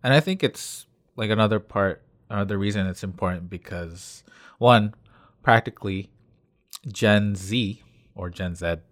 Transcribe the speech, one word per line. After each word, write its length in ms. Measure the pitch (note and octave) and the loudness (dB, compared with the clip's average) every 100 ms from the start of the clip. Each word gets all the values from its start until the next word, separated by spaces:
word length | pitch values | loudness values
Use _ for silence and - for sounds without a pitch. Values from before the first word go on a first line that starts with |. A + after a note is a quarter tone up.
And 100 | B2+ | 4
I 60 | C#3 | 2
think 240 | D#3+ F#3+ | 2 -2
it's, 420 | C#3 - - - - _ _ | -2 -4 -16 -16 -20 _ _
like, 140 | - A2 | -6 -2
another 300 | A2 G#2+ G#2+ | 2 2 2
part, 420 | - G2+ G2 - _ _ _ | -2 0 0 -2 _ _ _
uh, 140 | G#2 | -6
the 140 | G2+ G2+ | -4 -2
reason 300 | G2+ G2+ F#2+ | -2 -2 -4
it's 160 | F2+ | -4
important 460 | G2 F2 F#2 F2+ F2 | -10 -6 -4 -4 -8
because, 760 | F2+ - F2+ E2+ E2+ - - _ - - _ | -14 -12 -10 -10 -14 -20 -20 _ -20 -20 _
one, 360 | A#2+ A#2+ G#2+ - _ _ _ _ | 6 6 4 -6 _ _ _ _
practically 680 | - A2+ - - G#2 F#2+ G2 _ _ _ _ _ _ - - | 4 4 2 -10 -6 -6 -8 _ _ _ _ _ _ -18 -14
Gen 440 | G#2 A2 G#2 G2+ | 0 4 4 2
Zee 480 | G2 F#2+ A#2 G#2 A2+ _ _ _ | -4 -4 -2 -2 -6 _ _ _
or 140 | - F2+ | -12 -12
Gen 260 | F2 F#2 | -8 -8
Zed 260 | E2+ E2+ E2+ _ | -6 -4 -4 _